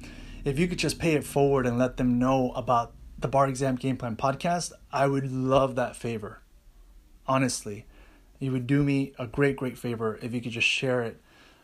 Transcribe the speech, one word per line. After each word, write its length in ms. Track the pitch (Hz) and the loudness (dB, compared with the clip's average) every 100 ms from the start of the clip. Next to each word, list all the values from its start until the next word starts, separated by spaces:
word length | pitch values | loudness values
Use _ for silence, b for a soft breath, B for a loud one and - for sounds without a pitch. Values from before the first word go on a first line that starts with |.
| B B B B | B B B B
if 140 | 143 135 | -2 0
you 80 | 180 | 0
could 120 | 175 | 0
just 200 | 151 - | -2 0
pay 140 | 165 | 0
it 120 | 147 | 0
forward 420 | 120 143 139 139 123 | 0 2 4 4 2
and 120 | 120 | 2
let 200 | 127 - | 0 2
them 200 | 127 120 | 2 2
know 340 | 127 135 127 | 4 2 0
about 420 | 131 120 120 117 - - - | -2 2 2 2 -8 -20 -8
the 100 | - | 0
Bar 200 | 139 139 | 2 2
Exam 280 | 127 135 127 | 2 -2 0
Game 220 | 135 123 | -2 -2
Plan 180 | 123 107 | -4 -2
podcast, 560 | 139 139 175 175 - - - | -2 0 -2 -2 -4 -12 -6
I 180 | 139 139 | 0 2
would 220 | 139 135 | 0 -2
love 440 | 131 131 135 135 123 | -2 4 4 4 2
that 180 | 117 | -4
favor. 460 | - 120 113 101 - _ - - - - - - - - | -4 -6 -6 -8 -14 _ -20 -20 -20 -20 -20 -20 -10 0
Honestly, 580 | 131 131 - 107 104 - b b b b - | 2 2 -2 -8 -12 -16 b b b b -8
you 120 | 135 | -4
would 140 | 127 120 | -4 2
do 160 | 143 | 4
me 300 | 143 139 135 - | 4 2 -2 -6
a 80 | 120 | -6
great, 300 | 143 139 131 | 2 2 2
great 200 | 127 120 | -4 -6
favor 420 | 123 113 113 107 | -6 -2 -4 -4
if 100 | 123 | -6
you 80 | 123 | -6
could 120 | 120 | -6
just 140 | 117 110 | -2 -2
share 360 | - 135 123 | 0 0 0
it 180 | 117 - B B B B | -2 -8 B B B B